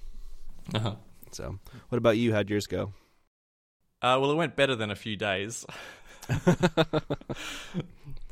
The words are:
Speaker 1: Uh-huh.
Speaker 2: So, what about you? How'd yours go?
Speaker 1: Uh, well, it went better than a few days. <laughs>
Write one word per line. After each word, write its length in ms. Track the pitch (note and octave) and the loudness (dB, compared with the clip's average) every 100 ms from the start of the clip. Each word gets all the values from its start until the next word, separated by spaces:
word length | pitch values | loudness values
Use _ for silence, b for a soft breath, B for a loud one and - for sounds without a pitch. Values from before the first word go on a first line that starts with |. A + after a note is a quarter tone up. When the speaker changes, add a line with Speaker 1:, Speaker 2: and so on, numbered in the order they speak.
| B - - - - - - | B -8 -8 -6 -8 -8 -4
Speaker 1:
Uh-huh. 220 | A2 A2 G2+ - - - | -2 -2 -4 -12 -20 -16
Speaker 2:
So, 280 | - B1+ F#2+ - A#2 B | -10 -8 -10 -12 -18 B
what 80 | A#2+ | 4
about 200 | A#2 A2 | 4 6
you? 160 | A#2+ | 4
How'd 160 | G#2+ G2+ | 2 2
yours 180 | G#2 - | 0 0
go? 260 | F2+ G2+ - b b _ _ _ _ _ _ _ _ | -4 -4 -8 b b _ _ _ _ _ _ _ _
Speaker 1:
Uh, 160 | A#2+ C3 | 2 4
well, 100 | C#3 | 4
it 40 | D3+ | 2
went 200 | D#3 B2 | 2 2
better 200 | C3+ A#2+ | 2 2
than 160 | G#2+ | -2
a 40 | G2 | -4
few 200 | A2+ G2+ | -6 -2
days. 480 | G#2 F#2+ G#2 A#2 - B B B B B - | 0 0 -2 -6 -12 B B B B B -2
<laughs> 160 | B2 F3 - F3+ - D#3 D#3 - C#3+ - - - - - F3+ - - D3 - B | 2 4 6 4 4 2 0 -2 -6 -6 -8 -8 -10 -8 -8 -8 -12 -12 -10 B